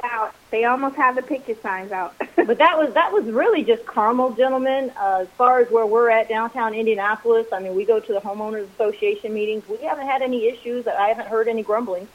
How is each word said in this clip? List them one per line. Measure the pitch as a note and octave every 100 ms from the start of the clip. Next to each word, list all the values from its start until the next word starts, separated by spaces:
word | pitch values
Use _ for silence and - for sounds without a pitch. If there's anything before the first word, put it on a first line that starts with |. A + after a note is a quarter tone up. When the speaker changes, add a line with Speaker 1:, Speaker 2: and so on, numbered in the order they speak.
Speaker 1:
out. | A#3+ A#3 A3 - _
They | A3
almost | A#3 B3+ C#4 C#4
have | C4
the | B3+
picket | B3+ C4+ - A3
signs | A3 F#3 G3
out. | F#3+ F3+ -
<laughs> | - - G#3+
Speaker 2:
But | A#3
that | D#4+ D#4+
was, | D4
that | D4 F4+
was | G4+ A3+
really | A3+ G4 F#4
just | A3 A#3 -
Carmel, | - G#3+ B3 B3+
gentlemen. | A3 C4 C4 C4 C4+ B3+ -
Uh, | G3 F#3+
as | F#3 -
far | B3 B3+
as | A#3+
where | A3+ G#3+
we're | A3+ A#3
at, | A3+ A3
downtown | A3 A#3 B3+ A3+
Indianapolis, | A3 A3+ G#3 G3+ A3 A#3 A3+ A3+
I | F#3+
mean, | F#3 F#3
we |
go | G#3 A3
to | G#3+
the | G3+
homeowners | G3+ G#3 G#3+ G#3+ G3
association | - G#3+ G#3 G#3 G#3 A3
meetings. | G#3+ G#3+ G#3+ -
We | - D#4
haven't | D4+ C#4
had | C4
any | B3+ B3 A3+
issues. | B3 A#3+ B3 A3+
I | F#3+ G3+
haven't | A3 G#3+
heard | A3 A3+
any | A3+
grumbling. | G#3 G#3+ A#3+ F3+ G3+